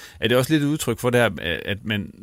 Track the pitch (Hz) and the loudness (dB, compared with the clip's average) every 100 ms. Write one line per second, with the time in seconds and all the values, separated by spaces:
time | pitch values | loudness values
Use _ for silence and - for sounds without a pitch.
0 | - - 110 123 127 156 143 151 - 113 | -20 -4 2 2 4 2 2 -2 -2 -2
1 | 127 120 110 82 87 78 - 101 - 104 | 2 4 2 0 -4 -4 -4 -6 -4 -4
2 | 87 - | -4 -12